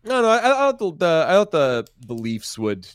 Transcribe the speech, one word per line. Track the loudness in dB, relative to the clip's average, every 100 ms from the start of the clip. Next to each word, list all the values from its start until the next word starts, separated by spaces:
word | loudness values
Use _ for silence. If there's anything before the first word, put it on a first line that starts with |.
no, | -4 0
no, | 2
I, | 2
I | 2 2 0
thought | 0
the, | -6
the, | -2 0 2 2
I |
thought | 2 2
the, | 0 0 0 -6 _ -12
the |
Leafs | -8 -6 -8 -10 -6
would | -4 -4 -10